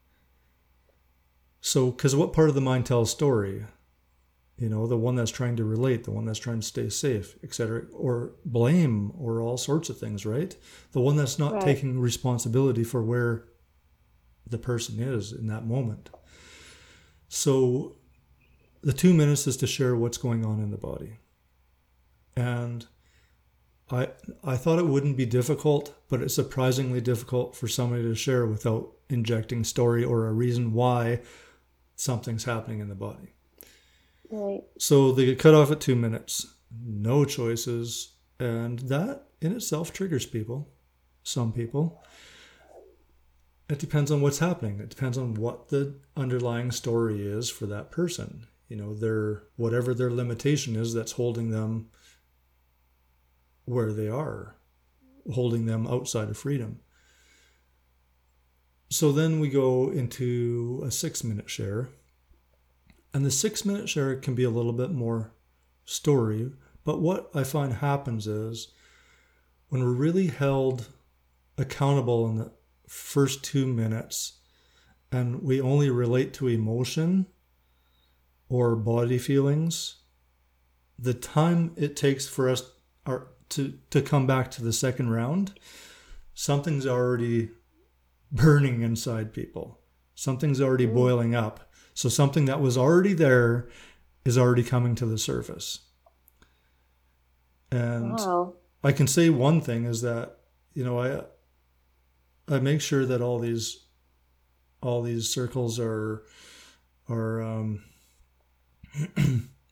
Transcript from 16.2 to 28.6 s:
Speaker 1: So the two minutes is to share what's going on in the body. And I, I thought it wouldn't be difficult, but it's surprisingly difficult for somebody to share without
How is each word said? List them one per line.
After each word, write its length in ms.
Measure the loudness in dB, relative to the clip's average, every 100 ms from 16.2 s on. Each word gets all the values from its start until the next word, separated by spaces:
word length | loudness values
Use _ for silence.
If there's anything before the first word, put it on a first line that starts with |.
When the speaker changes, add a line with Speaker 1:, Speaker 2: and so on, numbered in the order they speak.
| -20 -20 -20 -20 -20 -20 -20 -20 _ _ -12
Speaker 1:
So 680 | -4 2 4 4 2 -4 -12 _ _ _ _ _ _ _ _
the 100 | -4
two 220 | 4 6
minutes 320 | 8 6 4 0
is 100 | 0
to 80 | -2
share 300 | 0 2 2
what's 220 | 0 -2
going 260 | -2 0
on 160 | 0 -2
in 100 | -4
the 60 | -6
body. 420 | -8 -10 -12 -16 _ _ _ _ _ _ _ _ _ _ _ -4
And 500 | -2 -2 -4 -8 -12 _ _ _ _ _ _ _ _ _ -6
I, 200 | -4 -4 -6 -18 -12
I 120 | -4 -2
thought 220 | 2 2
it 80 | 4
wouldn't 300 | 2 2 0
be 100 | 0
difficult, 680 | 2 2 0 2 0 0 -14 -4
but 120 | -2
it's 140 | -2
surprisingly 640 | -2 -2 0 2 2 0 -2
difficult 540 | 0 -2 -2 -4 -4 -6
for 120 | -6
somebody 340 | -2 0 0
to 120 | 0
share 320 | -2 0 2 2
without 460 | 0